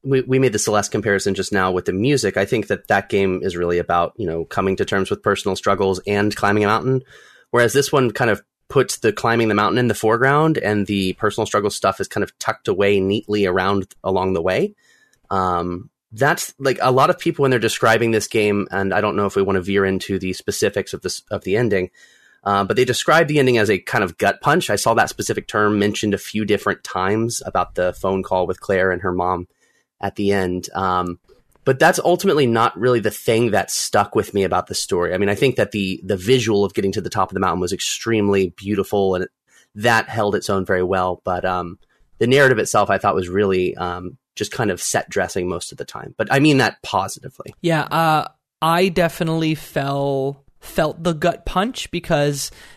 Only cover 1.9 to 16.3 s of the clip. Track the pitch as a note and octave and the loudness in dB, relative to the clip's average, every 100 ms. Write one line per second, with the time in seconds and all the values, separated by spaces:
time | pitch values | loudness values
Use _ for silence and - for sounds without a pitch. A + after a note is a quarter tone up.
1.9 | F#2 B2 C#3+ G2 G2 G2 A#2 - F#2+ - | 0 2 2 0 0 0 -2 -2 -4 0
2.9 | G2+ - G2+ G2 F#2 F#2+ F2 F2 F2 E2+ | 0 2 0 0 0 -4 -4 -2 0 0
3.9 | F2 E2+ - F#2 E2 E2 - F#2+ F#2+ G2 | 0 0 -4 -6 -4 -4 -2 0 0 0
4.9 | G2 F#2+ G#2 - G2+ G2+ F#2 - G2 G2 | -2 -2 -2 0 0 -2 -2 0 0 0
5.9 | F2+ G2+ G2+ G#2 - G2+ G#2 G#2 A2 B2+ | -2 -2 0 0 0 0 2 2 2 0
6.9 | C3 - - - - - A#2+ A#2+ C3+ C3+ | -2 -4 -20 -20 -20 -2 2 2 2 2
7.9 | C#3+ B2+ - A#2+ G2+ _ _ - C#3 B2+ | 2 2 0 0 0 _ _ -2 0 2
8.9 | - A2+ G#2 A#2 A#2 A2 G#2 G#2 G#2+ A#2+ | 0 -2 0 0 2 2 2 2 2 0
9.9 | G#2+ A2 A#2 C3 D3 D#3+ D#3 G2+ G#2 G2 | 0 0 2 4 4 2 2 0 0 0
10.9 | G2+ F#2+ - G#2+ - G#2+ A2 G#2 - G2 | 0 0 0 -2 -2 -2 0 -2 0 -2
11.9 | - F#2+ A2 F#2+ - - - - F#2 G2+ | -2 -4 -4 -6 -6 -6 -6 -4 0 2
12.9 | G2+ F#2+ G#2+ - G#2 F#2+ F#2 F#2 G2+ F#2+ | 4 2 0 -2 0 0 0 0 -2 -4
13.9 | - F2+ F2+ F#2+ F2+ F2 G2+ G3+ - _ | -8 -2 -2 0 -2 0 0 -2 -6 _
14.9 | _ _ _ - G2 F#2 F2 F2 F2+ A#2+ | _ _ _ -6 -2 0 0 -4 -8 -12
15.9 | _ _ A2 C#3 | _ _ -2 0